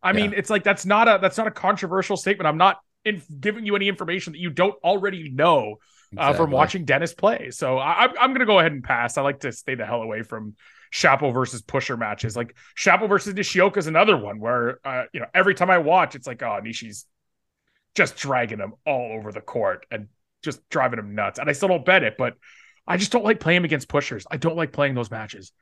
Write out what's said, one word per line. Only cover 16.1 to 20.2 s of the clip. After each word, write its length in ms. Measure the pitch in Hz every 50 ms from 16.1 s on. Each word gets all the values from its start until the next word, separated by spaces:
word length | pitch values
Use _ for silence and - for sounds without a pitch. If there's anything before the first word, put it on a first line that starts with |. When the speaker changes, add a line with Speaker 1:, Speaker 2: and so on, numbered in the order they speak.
| -
Speaker 1:
it's 120 | 139 -
like, 140 | 139 123 117
"Oh, 200 | - 117 104 101 104
Nishi's 420 | 113 117 - 117 113 104 - - _ _ _ _ _ _ _ _ _ _ _ _ _ _ _ _ _ _
just 200 | - 180 - -
dragging 420 | - - 139 135 127 123 110 113 107
him 140 | 98 98 113 _ _
all 240 | 156 143 127 123 113 110 110
over 140 | 107 107 98
the 80 | 104
court 460 | - - - 120 107 98 90 - - _
and 160 | 120 110 104 104 _ _